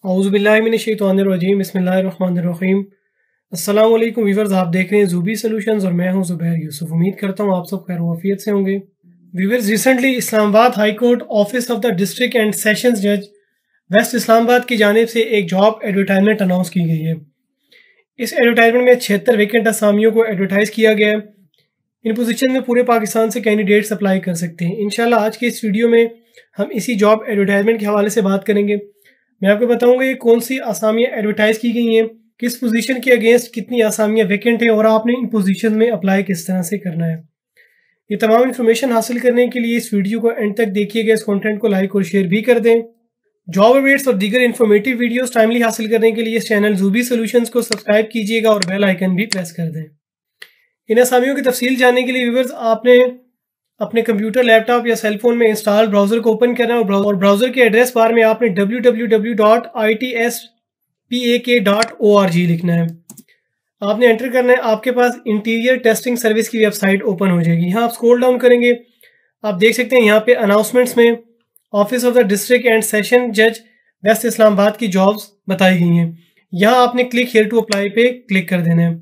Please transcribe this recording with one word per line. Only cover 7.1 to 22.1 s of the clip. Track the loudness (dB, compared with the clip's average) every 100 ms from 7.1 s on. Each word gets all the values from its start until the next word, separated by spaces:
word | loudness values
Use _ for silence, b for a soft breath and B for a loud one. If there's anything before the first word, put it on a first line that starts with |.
| -2
करता | -8 -4
हूं | -2 -2
आप | -4
सब | -10
खैर | -8 -6
वाफियत | -6 -4 -4 -4
से | -2
होंगे। | -2 -2 -4 -8 _ _ _ _
व्यूअर्स, | -6 -2 -2 0
recently | 0 2 2 0 -2
इस्लामाबाद | -2 0 2 4 4
हाई | 2 -2
Court | 0 0 0 -2 -2
Office | 0 -2 -4
of | -2
the | -2
district | -2 -4 -2 -2 0
and | -2 -2
sessions | -2 0 0 0
judge | -2 -2 -6 _ _ _ _ _ _
West | 0 0
Islamabad | -4 2 2 4 2
की | 0 0
जानिब | 2 2 0
से | 0 0
एक | -2 0
job | 2 2 0
advertisement | -4 -2 0 2 2 0
announce | 0 -2 -2
की | -2
गई | -2 -2
है। | -4 -6 -10 _ _ _ b b b b b -12
इस | -6
advertisement | 0 2 4 2 4 4
में | 2
छिहत्तर | 2 -2 0 0
vacant | 2 0 0
असामियों | 0 0 2 2
को | 2
advertise | -2 -2 -2 -2 -2
किया | 0 0
गया | 2 0
है। | -2 -8 _ _ _ _ _ _ _
इन | -6